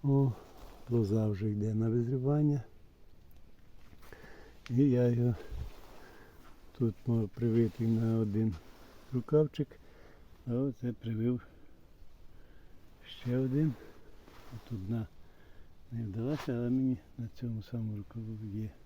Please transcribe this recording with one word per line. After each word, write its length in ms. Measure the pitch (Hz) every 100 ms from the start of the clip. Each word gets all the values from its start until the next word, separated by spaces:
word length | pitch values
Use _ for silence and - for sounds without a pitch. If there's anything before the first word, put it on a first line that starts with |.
О, 280 | 143 139 135 107 - - - - -
лоза 380 | 120 104 110 107
вже 220 | 101 107
йде 240 | 104 107
на 160 | 110 113
визрівання. 720 | 117 120 131 127 147 151 143 - - - - - - - - - - - - - - - - - - - - -
І 200 | 120 143
я 180 | 123 123
його 280 | 120 123 117 - - - - - - - - - - - - - -
тут 180 | 120 - -
мав 240 | 117 107
привитий 580 | - 117 113 113 - 113
на 320 | 113 113 113
один 360 | 110 104 110 87 - - - - -
рукавчик, 540 | 131 113 151 156 - 147 - - - - - - - -
а 60 |
оце 400 | 120 139 123 123
привив 480 | 117 113 110 117 123 - - - - - - - - - - - - - - - - -
ще 320 | - 120 123
один. 360 | 131 135 156 117 - - - - - - - 113
От 160 | -
одна 360 | 107 95 117 110 - - - - - - - -
не 120 | 117
вдалася, 500 | 113 98 120 147 -
але 160 | 120 120
мені 280 | 127 131 127 - -
на 100 | 113 -
цьому 240 | 120 113
самому 340 | 107 120 110 104
рукаву 400 | 101 117 110 110
є. 260 | 107 101 107 -